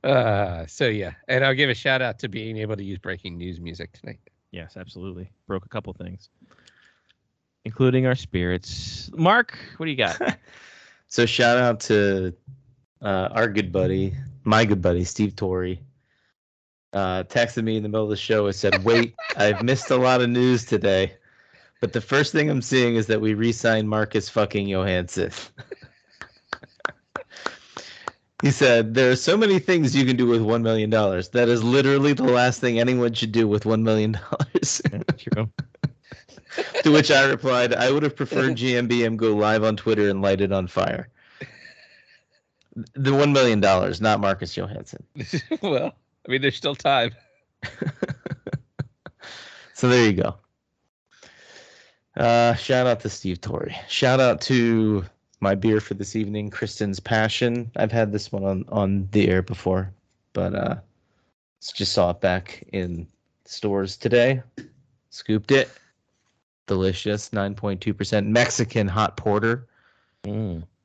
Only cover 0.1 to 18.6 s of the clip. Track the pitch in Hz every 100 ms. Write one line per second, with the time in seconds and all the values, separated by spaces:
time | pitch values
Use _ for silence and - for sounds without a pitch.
0.1 | 135 113 101 98 82 80 - 127 107 90
1.1 | - - 127 135 131 143 113 139 131 123
2.1 | 113 107 107 110 110 107 104 98 92 95
3.1 | 90 90 85 87 85 85 82 82 _ 113
4.1 | - _ _ _ 92 80 92 92 90 95
5.1 | 90 92 _ - 98 95 110 101 92 90
6.1 | 92 _ _ _ _ _ _ _ _ _
7.1 | _ _ _ _ _ 120 113 131 127 131
8.1 | 127 - 92 87 90 - - - - -
9.1 | 165 170 226 233 - - - 160 131 101
10.1 | 82 - - _ - - - - _ _
11.1 | - 117 - 120 120 123 107 - 107 101
12.1 | 98 92 - - - _ _ _ _ 104
13.1 | 95 95 110 117 101 92 95 92 95 95
14.1 | - - - - 110 113 101 90 87 90
15.1 | - 104 95 95 92 90 92 - _ _
16.1 | _ _ _ _ _ _ _ _ 98 95
17.1 | 92 90 127 117 120 113 110 104 110 107
18.1 | 101 - 110 101 98